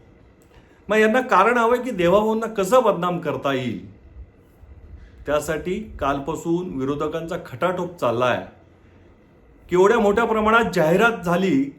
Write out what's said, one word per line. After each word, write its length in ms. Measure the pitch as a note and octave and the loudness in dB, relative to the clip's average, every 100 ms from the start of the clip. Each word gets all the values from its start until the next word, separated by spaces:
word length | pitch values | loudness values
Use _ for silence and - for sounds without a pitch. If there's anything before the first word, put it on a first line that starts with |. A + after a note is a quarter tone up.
| - - - _ _ - _ _ - | -20 -20 -20 _ _ -20 _ _ -2
मग 80 | G#3+ | 2
यांना 240 | G#3+ B3 | 4 2
कारण 340 | B3 F#3 G#3 B3 | 2 4 4 4
हवंय 240 | A3+ B3 | 2 0
की 80 | A#3 | -2
देवाभाऊंना 560 | F#3 E3+ G3 G#3+ A3 A3 | -2 2 2 2 -2 -4
कसं 340 | A3 F#3+ B3+ | -4 2 4
बदनाम 360 | A3+ F3 F3+ E3+ | 4 0 -2 -4
करता 340 | D3+ B2+ C#3 | -4 -4 -2
येईल, 320 | C3+ B2 F#2 - - - - - _ _ _ - - - - - - - | -2 -4 -8 -12 -20 -20 -20 -20 _ _ _ -20 -20 -20 -20 -20 -16 -4
त्यासाठी 540 | D3 D3 D#3 F3+ G#3 G#3+ - | -2 -2 -6 -4 -6 -8 -6
कालपासून 720 | C#3 C#3+ C#3 D#3 E3+ E3+ F3+ C3 | -4 -4 -4 -6 -2 -2 -2 -6
विरोधकांचा 580 | C3 C#3+ D#3 E3 E3 F3 - | -4 -4 -4 -6 -8 -10 -10
खटाटोप 500 | A#2 F3 F3+ E3+ - | -4 -4 -2 -6 -4
चाललाय 480 | B2+ A#2 B2+ G2 F#2 - _ _ - - - _ _ _ _ - - | -2 0 0 -2 -6 -18 _ _ -20 -20 -20 _ _ _ _ -20 -4
की 60 | F3 | 2
एवढ्या 240 | G3 A#3 | 4 4
मोठ्या 260 | G3+ G#3 A#3 | 4 2 0
प्रमाणात 480 | A3 G#3+ A3+ A3+ | 0 2 2 2
जाहिरात 500 | F3 D#3 F#3 A#3 A3+ | 0 2 4 2 0
झाली 460 | F3 F3 F#3+ C3+ C#3 | -2 0 2 0 -2